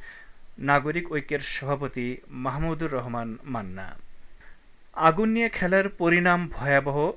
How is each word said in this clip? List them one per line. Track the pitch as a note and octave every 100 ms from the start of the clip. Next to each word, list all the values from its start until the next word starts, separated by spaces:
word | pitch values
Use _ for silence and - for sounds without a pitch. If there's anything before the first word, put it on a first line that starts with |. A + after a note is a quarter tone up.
| - - - - - -
নাগরিক | C#3 C#3+ D3 E3+ E3+
ঐক্যের | D3+ - C#3+ -
সভাপতি | - C#3 C#3 C3+ B2+ A#2+ B2+ - C3+
মাহমুদুর | C3 C#3 E3 D#3 D#3 C3
রহমান | A#2+ A#2 A#2 A2+
মান্না। | D3 A#2+ F#2 F#2+ F#2 - - - - - - - - - - -
আগুন | D#3+ D#3+ A3
নিয়ে | A3+ A3+
খেলার | - F3+ F#3+ G3 -
পরিণাম | E3+ F3 F3+ F3 E3+
ভয়াবহ, | - C#3 C#3 C#3 C#3+ E3